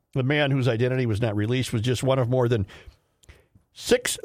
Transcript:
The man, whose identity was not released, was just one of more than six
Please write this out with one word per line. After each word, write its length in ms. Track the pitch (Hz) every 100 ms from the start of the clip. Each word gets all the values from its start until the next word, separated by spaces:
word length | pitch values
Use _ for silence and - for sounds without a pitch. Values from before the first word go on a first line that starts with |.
| _
The 100 | 135
man, 260 | 127 151 143
whose 160 | 135 127
identity 400 | 113 123 131 120
was 140 | 101
not 160 | 117 101
released, 360 | 107 127 123
was 100 | 117
just 200 | 120 120
one 160 | 131 135
of 100 | 120
more 200 | 127 120
than 180 | 117 95 - - - _ _ - - _ _ _
six 460 | - - - - -